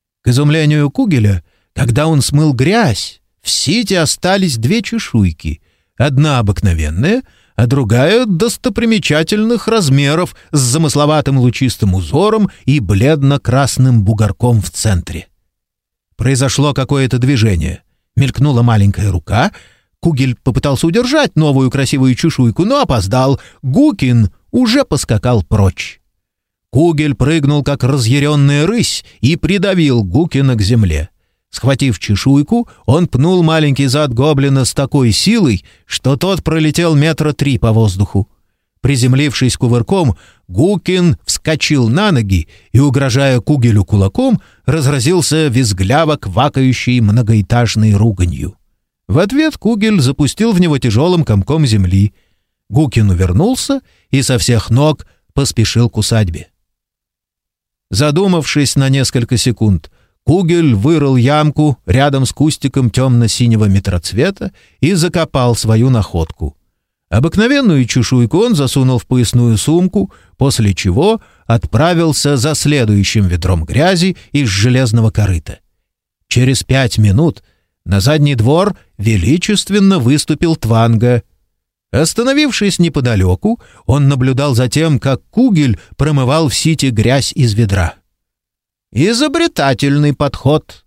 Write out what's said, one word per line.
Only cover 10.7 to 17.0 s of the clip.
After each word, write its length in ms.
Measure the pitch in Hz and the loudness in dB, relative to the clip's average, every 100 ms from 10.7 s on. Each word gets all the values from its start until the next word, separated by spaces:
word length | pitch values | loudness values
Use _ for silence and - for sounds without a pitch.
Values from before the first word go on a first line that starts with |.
| 123 160 143 147 151 139 135 | 0 0 0 2 0 0 0
лучистым 560 | 123 - 131 - 104 92 | 0 0 -4 -2 -2 -2
узором 540 | 80 135 202 220 202 - | -2 0 0 0 -2 -4
и 160 | - 143 | -2 -2
бледно-красным 1200 | 92 98 127 156 139 139 - 127 135 - 131 120 | 0 0 2 2 0 0 0 0 0 2 2 4
бугорком 600 | 98 110 107 - 123 113 | 2 0 -2 0 0 0
в 80 | 92 | -2
центре. 580 | - 110 92 82 90 - _ _ _ _ _ _ _ _ _ | -4 -2 -2 -4 -12 -14 _ _ _ _ _ _ _ _ _
Произошло 580 | 131 135 135 - 147 | -2 0 0 0 -2
какое-то 440 | 135 127 139 | -2 -2 -2